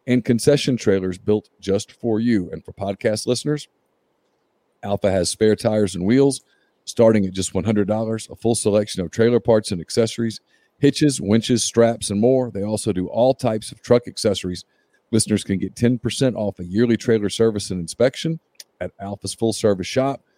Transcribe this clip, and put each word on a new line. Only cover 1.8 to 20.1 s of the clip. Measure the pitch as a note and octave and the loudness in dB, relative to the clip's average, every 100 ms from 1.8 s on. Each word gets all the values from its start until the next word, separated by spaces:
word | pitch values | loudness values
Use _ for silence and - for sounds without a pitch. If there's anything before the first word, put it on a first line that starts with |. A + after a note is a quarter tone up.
| - | -4
for | - A#2 G#2+ | -8 -4 -2
you. | A#2+ G#2+ E2+ | 0 0 -2
And | E2 | -10
for | - | -14
podcast | - G2 G2 A#2 G#2+ - | -10 -8 -2 -2 -2 -2
listeners, | B2 D3 D3 - _ _ _ _ _ _ _ _ _ _ _ | -2 -2 -6 -8 _ _ _ _ _ _ _ _ _ _ _
Alpha | G2+ G2+ G2+ | -4 0 2
has | F#2+ F2 | 2 0
spare | - A2 | 2 2
tires | G#2 A2+ G#2+ G2+ | 2 2 0 0
and | F2 F#2 | 0 0
wheels | B2+ C#3 C3+ _ _ _ _ - | 4 2 0 _ _ _ _ -6
starting | - A2+ A2 | 4 6 6
at | F#2+ | 0
just | F#2 F#2 | -4 -4
one | G2 | -2
hundred | F#2+ G#2 G2 | 0 0 0
dollars, | G#2+ A2+ A2 - | -2 -2 -6 -8
a | |
full | - A2+ | -4 0
selection | A2+ G#2+ G#2 G#2+ - | 0 2 2 0 -4
of | E2+ | -4
trailer | - A2+ A#2+ | 2 4 4
parts | - A2 - | 4 2 2
and | F#2 | -8
accessories, | D#2+ - A2+ - A#2 G#2 _ _ _ - | -4 0 0 0 -4 -6 _ _ _ 0
hitches, | C#3 - D3+ B2+ | 2 4 0 0
winches, | F2+ A2+ - A#2+ | 0 0 2 0
straps, | - - A#2 A2+ - | 0 2 2 2 -4
and | G2+ | 0
more. | A#2+ C3 B2 | 2 2 0
They | G2 | -6
also | G#2 G#2+ - | -4 -4 -2
do | F#2 F2 | -2 -2
all | A2 B2+ | 0 2
types | C3+ B2 A2 - | 2 -2 -4 -8
of | - | -8
truck | - B2 - | 2 2 0
accessories. | - A2 F#2+ F#2 F2 - _ _ _ - | -4 -2 -2 -6 -10 -14 _ _ _ -2
Listeners | A2 - G#2 | -2 0 -2
can | - G2 | -2 -4
get | F#2+ - | -4 -2
ten | A#2+ B2 | 0 0
percent | A#2+ - C3 | -4 -2 -2
off | G2+ G#2 - | -2 -6 -6
a | |
yearly | F2+ G2 A#2+ A2+ | -4 0 2 2
trailer | - A2+ G2+ | 2 0 0
service | - A2+ G#2 - | 0 0 0 -6
and | F#2 | -8
inspection | E2+ - B2 - E3 D#3+ _ _ - - | -6 0 0 0 -6 -6 _ _ -20 -12
at | F2+ - | -12 -10
Alpha's | G2 G2+ G2 | -12 -10 -10
full | - A2+ | -2 -2
service | G#2 A2 F#2+ F#2 | 0 0 0 -2
shop, | B2+ C3+ | -2 -2